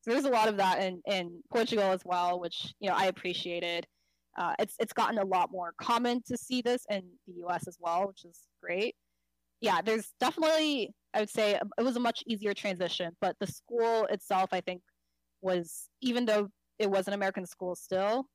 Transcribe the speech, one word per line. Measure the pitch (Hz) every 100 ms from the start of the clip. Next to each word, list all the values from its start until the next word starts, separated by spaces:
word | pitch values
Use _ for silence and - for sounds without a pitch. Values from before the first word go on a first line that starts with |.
So | 226
there's | 262 277
a |
lot | 240 214
of | 202
that | 190 185
in, | 190 180 -
in | 196 175 170 -
Portugal | 233 226 220 196
as | 190
well, | 180 180 175 180
which, | 170 - - -
you | 202
know, |
I | 175 190
appreciated. | 185 180 175 180 170 175 170 - _ _ _ _ -
Uh, | 175 -
it's, | 214 -
it's | 220
gotten | - 220 220
a |
lot | 196 190 170
more | 185 170 -
common | - 240 240 247 -
to | 247
see | - 254
this | 240 247 -
in | 202 180 - -
the | 175
U | 175
S | 175 -
as | 170
well, | 170 170 196
which | 196 170
is | - _ _
great. | 175 180 214 - _ _ _ _ _ _
Yeah, | 220 175
there's | 196 220 - -
definitely, | 254 330 320 320 311 285 208 - _
I | 214
would | 208
say, | - 208 202 208 -
it |
was | 247 240
a |
much | 240 226 -
easier | 214 208
transition, | 196 208 180 185 - 170 175
but | 190 170
the | 202
school | - _ 233 226 226 214
itself, | 196 - 190 190
I | 185
think, | 180 180 _ _ _ _ _ _
was, | 185 180 170 - - _
even | 254 240
though | 240 208 202 _ _ -
it | 208
was | 196 190
an |
American | 202 190 190 180
school | - 180 175
still | - 185 202 240 269